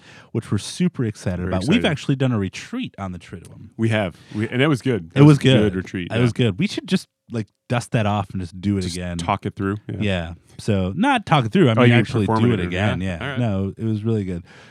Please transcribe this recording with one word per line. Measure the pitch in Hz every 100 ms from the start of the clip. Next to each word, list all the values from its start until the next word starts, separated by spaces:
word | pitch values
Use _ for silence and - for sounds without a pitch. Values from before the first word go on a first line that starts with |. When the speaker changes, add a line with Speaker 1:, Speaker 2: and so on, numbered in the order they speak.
| - - -
Speaker 1:
which | 123 -
we're | 101
super | - - 180 -
excited | 113 - - 87
Speaker 2:
Very | 92
Speaker 1:
about. | 90 107
We've | 226
Speaker 2:
excited. | -
Speaker 1:
actually | 147 - 135
done | 131
a | 113
retreat | 95 - - 254 247 -
on | 95
the | 90
Triduum. | - 87 82 - - -
Speaker 2:
We | 113
have. | 110 92 - -
We, | 104 110
and | 123
it | 147
was | 127
good. | 131 113 80
That | 139
Speaker 1:
It |
was | 147
Speaker 2:
was | 143
a |
good | 135 131
Speaker 1:
good. | 104 92
Speaker 2:
retreat, | - 98 87
Speaker 1:
It | 110
was | 123 110
Speaker 2:
yeah. | 120
Speaker 1:
good. | 95
We | 196
should | - 269
just | 185 - _ -
like, | 120 107 _ -
dust | 120 -
that | 127 107
off | 104 92
and | 95
just | 87 92
do | 98 98
it |
Speaker 2:
Just | 90 87
Speaker 1:
again. | 90 87
Speaker 2:
talk | 85 98 101
it | -
through. | 98 104 -
Yeah. | 98
Speaker 1:
Yeah. | 104 92 78 85 _ -
So | - 98 92 117
not | 269 254 -
talk | 151
it | 113
through. | 202 139
I |
Speaker 2:
Oh, | 113
Speaker 1:
mean, | 120
Speaker 2:
you | 120
Speaker 1:
actually | 104 117 98
Speaker 2:
perform | 113
Speaker 1:
do | 117
Speaker 2:
it | 107
Speaker 1:
it |
Speaker 2:
or, | 87
Speaker 1:
again. | 90 104 87
Speaker 2:
yeah. | 95 85
Speaker 1:
Yeah. |
Speaker 2:
All | 131
right. | 131
Speaker 1:
No, | 117 95 98 -
it |
was | 110 107
really | 110 110
good. | 92 87 - - -